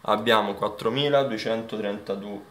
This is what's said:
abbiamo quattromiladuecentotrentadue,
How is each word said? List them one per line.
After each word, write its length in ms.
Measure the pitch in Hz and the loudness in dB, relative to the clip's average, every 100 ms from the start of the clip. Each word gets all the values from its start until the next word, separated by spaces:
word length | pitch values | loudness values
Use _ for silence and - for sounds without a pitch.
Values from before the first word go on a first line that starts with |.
abbiamo 520 | - 107 113 110 101 101 | 2 2 4 4 4 -2
quattromiladuecentotrentadue, 1900 | 104 - 113 127 147 143 131 110 117 113 113 107 104 104 - 98 104 101 - | -4 -2 -2 0 4 4 2 -2 -2 -2 -4 -4 -4 -6 -6 -8 -6 -10 -12